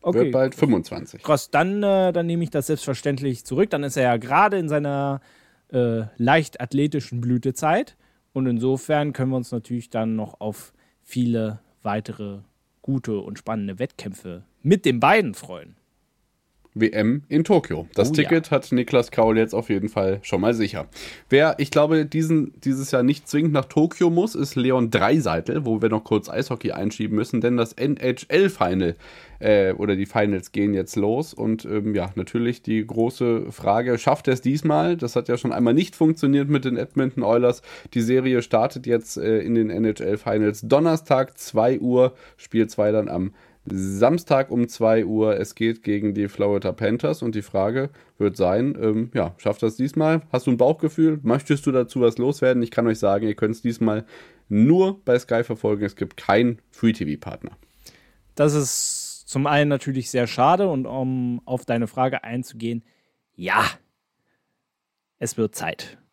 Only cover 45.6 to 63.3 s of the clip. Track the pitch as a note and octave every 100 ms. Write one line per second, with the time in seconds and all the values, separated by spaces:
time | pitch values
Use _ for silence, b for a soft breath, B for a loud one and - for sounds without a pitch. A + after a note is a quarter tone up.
45.6 | A2+ A2+ - G#2 G#2 G2+ G2+ - G2+ G2+
46.6 | F#2 - G#2+ A2+ D#3 D#3 A#2+ G#2+ G2+ G2
47.6 | G2 B2 C#3 b b _ G2+ F2+ F2+ G2+
48.6 | C3 - A2 G#2+ A#2+ C3 E2+ - A2 G2+
49.6 | A2+ - C3 E3 D#3 D#3+ D#3 B2+ C#3 A#2+
50.6 | B2+ D#3+ D#3 - D#3+ D#3 B2 C3 - C#3+
51.6 | D3 B2+ A#2+ C3 A#2+ A2+ B2 D3 B2+ B2+
52.6 | A#2 - A#2 G#2+ G2+ G2+ G#2+ G#2 G#2+ A2
53.6 | A#2 A#2 A2+ G#2+ A2 B B B B G#2
54.6 | A#2+ F3+ F#3+ G3 - B2 - A#2 A#2+ A2
55.6 | A2 G#2 G2+ - F#2 - - G2+ B2 A2+
56.6 | _ - A2+ - D#2 D2 - - - -
57.6 | b b b b b b b - D3 D3
58.6 | C3+ - - - - - - C#3 C#3+ D3
59.6 | D3 C#3 - C3 A#2+ B2+ A#2+ - C3+ F3+
60.6 | G3+ C#3 A#2+ B2+ C3 C3 B2 A#2+ - B2+
61.6 | - A#2 A2+ - C3 C3 G#2+ A#2+ B2 A2+
62.6 | A2+ A#2 _ _ _ _ _